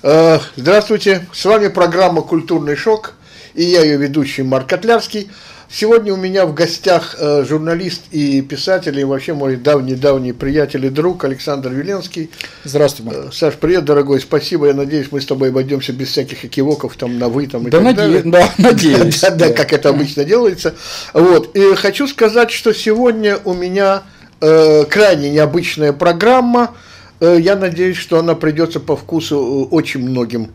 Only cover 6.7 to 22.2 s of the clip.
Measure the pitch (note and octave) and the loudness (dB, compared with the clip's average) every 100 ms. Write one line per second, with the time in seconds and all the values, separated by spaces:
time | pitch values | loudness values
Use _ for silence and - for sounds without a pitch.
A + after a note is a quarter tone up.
6.7 | E3 F#3+ E3+ D#3+ - D3+ D3 B2+ D#3 D#3 | -2 0 0 0 -6 0 0 0 -2 -2
7.7 | E3+ F#3 F3 - D#3 C#3+ C#3 C3+ C#3 - | -4 -4 -10 -8 -4 0 -2 -2 -8 -2
8.7 | F#3+ F3 C#3 C#3 C3+ C3 D3+ C#3 B2+ C3 | -2 -2 -4 -4 -4 -6 -4 -4 -2 0
9.7 | D3 C3 B2+ C#3+ C3+ B2+ B2 C3+ D3+ C#3+ | 0 0 -2 0 0 -2 -6 -2 -2 -2
10.7 | C#3+ C3 C3+ E3+ F3+ C#3 C3+ - C#3 C3 | -2 -4 -2 -2 -2 -6 -6 -6 -6 -6
11.7 | C3 D#3+ G3 F3 F3 D#3 - - - D3 | -6 -6 -8 -8 -10 -12 -12 -16 -16 -6
12.7 | C#3+ C#3+ C#3 A2+ C#3+ C3+ - D#3 D3 D3+ | 0 0 0 -10 -10 -10 -4 -4 -2 0
13.7 | F3+ D3 C#3+ C#3 C#3 - D3+ - F3 D3 | 0 2 2 2 -2 0 -4 -2 0 0
14.7 | C#3 C#3 D3+ C3 C#3+ C3+ C3+ C3 C3 C3+ | 0 -2 -4 -4 -8 -4 -2 0 0 -2
15.7 | C#3 C3+ B2+ C3 - C3 B2 - - C#3 | -4 -6 -8 -6 -4 -6 -10 -10 -4 -2
16.7 | D3 - - B2 A#2+ B2 A#2+ C#3 - A#2+ | -2 -6 -8 -8 -4 -2 -2 -4 -8 0
17.7 | D#3 A3+ G#3 G#3 D#3+ E3 F3 F3 - G#3+ | 2 4 2 2 0 2 4 4 4 4
18.7 | - E3 B2+ A2+ - F#3+ E3 E3 - D3 | 4 4 4 2 2 0 2 2 2 0
19.7 | D3+ D3 C#3 C#3 C#3+ C#3+ A3+ A#3 F3+ D#3+ | 2 2 0 -2 -4 0 2 2 0 -6
20.7 | - - - - E3 F3 E3+ - G3 G3 | -6 -14 -14 -4 2 6 6 2 2 4
21.7 | F#3+ G3+ G3 C#4 - | 4 0 -2 -6 0